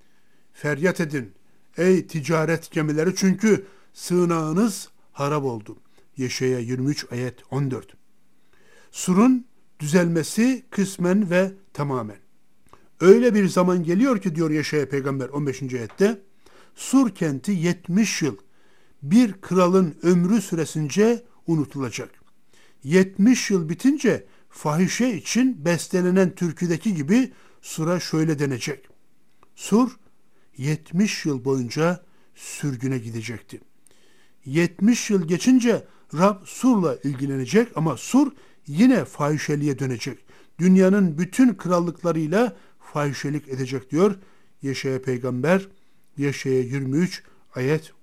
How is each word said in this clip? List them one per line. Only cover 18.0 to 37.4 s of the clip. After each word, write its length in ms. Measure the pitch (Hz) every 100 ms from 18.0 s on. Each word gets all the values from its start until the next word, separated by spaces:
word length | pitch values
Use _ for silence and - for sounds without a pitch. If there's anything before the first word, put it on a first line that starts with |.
| 214 -
yıl 160 | 151 104 - - - _ - _
bir 300 | 135 208 247 185
kralın 540 | - 180 180 185 180 143
ömrü 380 | 165 180 175 226
süresince 840 | - 165 151 160 151 147 214 233 - - -
unutulacak. 600 | 165 135 139 127 - 120 - - - - - - -
Yetmiş 680 | 135 180 190 190 202 254 -
yıl 180 | 196 160
bitince 560 | 170 262 294 240 151 - - -
fahişe 640 | - 156 151 185 - 247
için 520 | 185 - 226 262 208 147
bestelenen 720 | 170 - 180 180 185 190 -
türküdeki 600 | 175 156 175 170 226 175
gibi 360 | 139 220 254 - - -
Sur'a 380 | - - 160 175
şöyle 400 | - 160 160 147
denecek: 480 | 143 123 - 139 - - - - - - - -
Sur 360 | - 208 254 - - _ _ - - -
yetmiş 680 | 135 156 - 170 208 - 160
yıl 200 | 135 123
boyunca 580 | 135 120 147 165 175 - - - -
sürgüne 600 | - - 147 123 131 131
gidecekti. 640 | 113 113 113 110 - 107 - - - - - - _ _ -
Yetmiş 640 | 147 175 - 196 240 -
yıl 180 | 196 160
geçince 600 | 180 247 262 233 185 - - -
Rab 320 | 151 196 202 -
Sur'la 500 | - 247 226 165 120
ilgilenecek 720 | 139 131 139 135